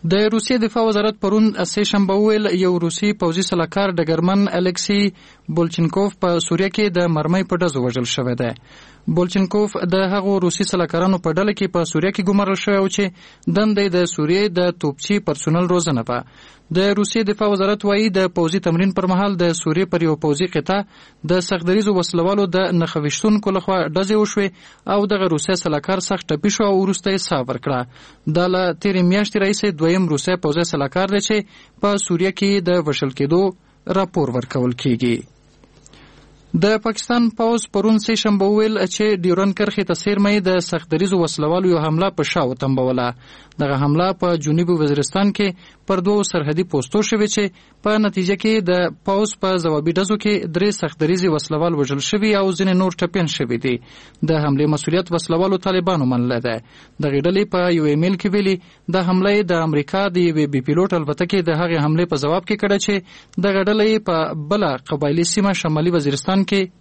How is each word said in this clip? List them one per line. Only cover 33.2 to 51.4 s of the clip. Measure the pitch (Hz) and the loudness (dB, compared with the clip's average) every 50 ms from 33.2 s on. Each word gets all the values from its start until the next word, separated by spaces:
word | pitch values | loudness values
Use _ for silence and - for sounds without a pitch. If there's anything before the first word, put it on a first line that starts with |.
| 139 139 160 180 196 190 180 _ _ _ _ _ _ | -2 2 2 2 2 0 -2 _ _ _ _ _ _
راپور | - 180 190 190 180 - 180 151 127 117 | -4 -2 -2 -2 0 -2 -2 -2 0 -2
ورکول | 127 120 - - 139 123 123 123 | -4 -4 -4 -4 -2 -2 -2 -2
کېږي. | 123 - 139 123 113 131 123 117 113 - - _ _ _ _ _ _ - _ _ - _ - - - - - - - - - - - _ - - | -2 -2 -2 0 0 0 0 0 -2 -4 -10 _ _ _ _ _ _ -20 _ _ -20 _ -20 -20 -20 -20 -20 -20 -20 -20 -20 -20 -20 _ -6 -2
د | 175 165 202 220 220 | 0 2 2 2 2
پاکستان | 214 226 220 - - - 240 240 240 233 | 0 -4 -6 -4 -4 -2 0 2 2 0
پوځ | 220 - 233 226 233 233 - - - | 0 0 -2 0 0 -2 -4 -4 -4
پرون | 202 196 220 220 214 | -2 2 2 2 2
سه | 214 - 226 | 2 0 -2
شنبه | 214 - 220 208 196 196 | 0 0 0 2 2 2
وویل | 196 208 208 214 220 220 208 | 2 2 2 2 2 0 0
چې | 190 185 - - 214 214 214 185 | -2 -2 -2 0 0 0 0 2
ډیورن | 170 180 175 170 190 202 190 | 2 0 2 2 2 0 0
کرښې | - 214 202 - - 196 | 0 -2 -2 0 -4 -2
ته | - 254 | -2 -2
څیرمه | 226 - 208 208 202 202 202 208 | -2 0 -2 0 2 2 2 2
یې | 208 | 2
د | 190 185 185 185 175 | 2 2 0 0 0
سخت | - - 165 151 - | -2 -4 -6 -4 -2
دریزو | 156 156 185 202 190 185 | 0 0 0 2 2 2
وسلوالو | 170 151 - - 151 151 165 180 190 180 | 0 0 0 -2 -2 0 0 2 2 2
یو | 175 165 151 | 2 2 2
حمله | 160 156 160 185 196 | 0 0 2 0 0
په | 185 - 151 | 0 -2 -4
شا | - - 180 | -2 0 0
وتمبوله. | 151 123 131 123 - 135 135 131 131 127 127 127 123 120 120 123 - - - - - - - - | 0 0 -2 -2 -2 -2 0 0 0 0 0 0 -2 -2 -4 -8 -16 -20 -20 -20 -20 -20 -6 -4
دغه | 151 139 139 | -2 -2 0
حمله | 131 143 143 147 160 180 190 190 | 0 2 2 2 2 2 0 0
په | 180 - 175 175 | -2 0 0 0
جنوبي | 165 143 151 151 160 175 170 180 165 | 0 0 0 0 0 2 0 0 0
وزیرستان | 151 147 143 143 143 - - 190 196 202 196 | 2 0 0 0 -2 -2 0 0 0 0 0
کې | - 208 196 180 - - - - - _ | 0 -2 -2 -2 -6 -16 -20 -20 -20 _
پر | - 196 185 | -2 -2 0
دوو | 180 190 208 208 202 | 0 0 2 2 0
سرحدي | - - 175 151 143 151 156 196 | 0 -2 -2 -2 0 -2 -2 -2
پوستو | 185 - 143 123 - - 208 214 | -2 -2 -4 -4 0 -2 -2 0
شوې | 208 233 214 208 208 - | 0 0 0 0 0 0
چې | - 208 196 185 - - _ _ _ - | -2 -2 -2 -4 -10 -20 _ _ _ -2
په | 208 214 214 | 0 0 2
نتیجه | 214 208 202 196 185 175 202 | 2 0 0 0 0 0 -2
کې | 196 - 220 220 220 202 | 0 0 0 2 2 2
د | 170 180 180 180 170 - - _ | 2 0 2 0 -2 -4 -6 _
پوځ | - 196 196 214 208 - - | -2 0 0 0 -2 -4 -4
په | - 185 190 185 160 | -2 -2 0 0 0
ځوابي | 165 156 147 147 165 165 | 0 0 0 0 0 0
ډزو | 175 196 180 214 | 0 0 0 -2
کې | 202 - 214 208 190 - 175 | -2 0 0 0 0 -2 -2
درې | 156 175 190 208 | -2 0 0 0
سخت | 202 - - 151 - - | 0 -2 -4 -6 -4 -2
دریزي | 156 151 180 185 175 190 | 0 0 0 2 2 0
وسلوال | 156 151 | 0 0